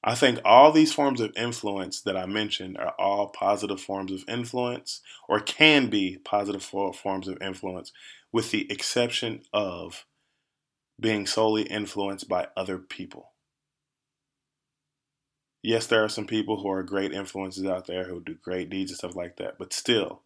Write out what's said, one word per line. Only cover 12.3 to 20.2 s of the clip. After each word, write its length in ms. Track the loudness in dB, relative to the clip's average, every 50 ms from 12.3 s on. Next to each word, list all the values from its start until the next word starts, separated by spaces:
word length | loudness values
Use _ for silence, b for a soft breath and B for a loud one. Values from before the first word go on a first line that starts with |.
| -2 -2 -2 -4 -6
other 220 | -8 -6 -6 -6
people. 540 | -8 -8 _ -14 -14 -14 -14 -14 -20 -20 _ _ _ _ _ _ _ _ _ _ _ _ _ _ _ _ _ _ _ _ _ _ _ _ _ _ _ _ _ _ _ _ _ _ _ _ _ _ _ _ _ _ _ _ _ _ _
Yes, 240 | -2 0 0 0 2
there 180 | 4 4 4 4
are 60 | 2
some 160 | -2 -6 -6
people 340 | -2 -2 -2 0 -2 -4 -4
who 100 | -2 -4
are 120 | -4 -4
great 320 | -4 -4 -2 -2 -2 -2 -4
influences 500 | -6 -10 -8 -8 -8 -8 -8 -6 -6 -4
out 220 | -4 -4 -4 -4
there 180 | -6 -6 -6 -6
who 160 | -6 -8 -10
do 140 | -10 -12 -14
great 340 | -12 _ -6 -6 -6 -6 -6
deeds 220 | -6 -6 -6 -6
and 80 | -8 -10
stuff 180 | -10 -10 -8
like 220 | -10 -10 -10 -10 -10
that, 180 | -10 -10 -10 _
but 140 | -12 -10
still 480 | -10 -6 0 2 2 2 2 -2 -6 -14